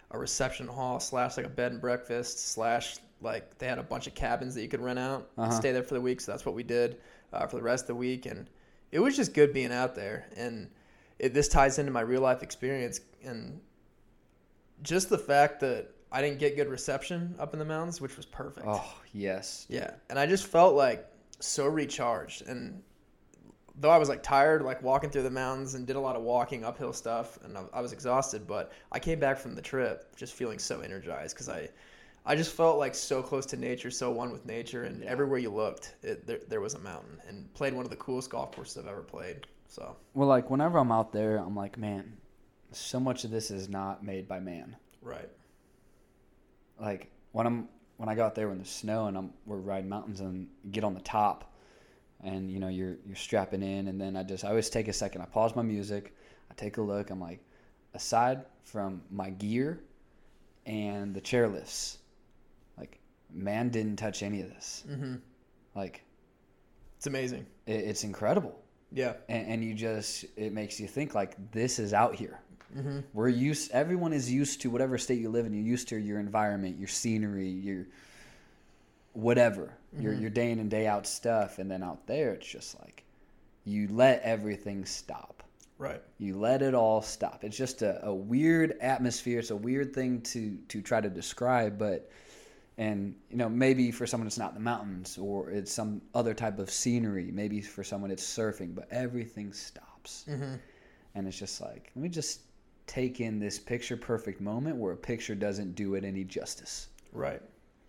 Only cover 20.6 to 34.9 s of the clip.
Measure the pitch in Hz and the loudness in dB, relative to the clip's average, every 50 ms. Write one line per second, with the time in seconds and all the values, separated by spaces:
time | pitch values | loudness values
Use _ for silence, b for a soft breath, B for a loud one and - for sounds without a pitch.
20.6 | 175 190 139 143 135 127 113 143 - - - - _ _ - - - - - 151 | 12 12 12 10 8 6 4 2 -4 -14 -20 -20 _ _ -14 -10 -6 -4 -2 2
21.6 | 139 143 156 156 143 - - - 123 120 113 87 - - - - - - 127 123 | 2 2 2 2 0 -2 -2 -2 0 0 0 -2 -4 -8 -12 -12 -10 -8 -8 -8
22.6 | 123 - - 185 - - - _ _ _ _ _ _ _ - - - - - _ | -8 -10 -12 -14 -16 -20 -20 _ _ _ _ _ _ _ -20 -20 -20 -20 -20 _
23.6 | _ - - 139 143 156 170 160 151 139 123 - - - 143 139 143 156 156 151 | _ -20 -8 4 8 10 10 10 10 6 2 -2 0 4 6 8 8 8 8 6
24.6 | 139 131 127 - 127 127 135 139 151 147 139 139 127 131 127 131 131 127 131 135 | 4 0 -4 -2 2 4 4 4 2 0 0 0 0 0 0 -2 -2 -2 -2 -4
25.6 | 135 131 135 127 123 123 131 139 135 127 123 117 113 120 120 123 117 - 139 117 | -4 -6 -6 -6 -4 -4 -2 -2 -2 -2 -2 -2 0 2 2 2 2 0 -2 -4
26.6 | 110 117 120 - 135 123 127 - - 117 117 117 120 - - - - - 104 98 | -4 -6 -6 -4 -6 -6 -6 -6 -4 -2 -2 -2 -2 -4 -10 -16 -16 -14 -12 -12
27.6 | 92 - - 123 123 120 - 98 131 123 123 135 131 - - 107 101 87 104 101 | -12 -8 -6 -6 -6 -6 -8 -4 0 2 2 4 2 0 -4 -6 -6 -6 -4 -4
28.6 | - B B B B B - 131 - 165 165 147 143 135 135 135 - 123 92 95 | -4 B B B B B -6 -4 0 0 0 2 2 2 2 0 -4 -10 -10 -10
29.6 | - - 139 131 123 107 - - - - - - 131 - - - 127 113 107 - | -8 -4 0 0 0 0 -2 -4 -10 -16 -14 -14 -14 -14 -6 -6 -4 -4 -4 -6
30.6 | - - - - - 101 95 95 - 85 76 67 80 80 - - 127 - - 80 | -6 -6 -6 -6 -6 -8 -10 -8 -8 -8 -6 -6 -6 -8 -10 -10 -8 -8 -6 -8
31.6 | 76 - B B B B B B B B B B _ - 147 156 160 160 - - | -8 -10 B B B B B B B B B B _ 0 2 2 2 0 2 6
32.6 | 165 165 156 147 143 127 - - - - 143 131 131 - 139 135 135 - 147 127 | 6 6 6 6 2 0 -2 -4 -2 0 0 0 0 0 -2 -2 -2 -4 -6 -4
33.6 | 127 123 127 120 - 123 - - 127 123 117 117 123 123 113 - - 113 110 117 | -2 -4 -4 -4 -6 -8 -4 -2 -2 0 0 0 -2 -4 -6 -8 -8 -8 -6 -6
34.6 | 117 - 131 120 123 - | -6 -6 -6 -6 -6 -6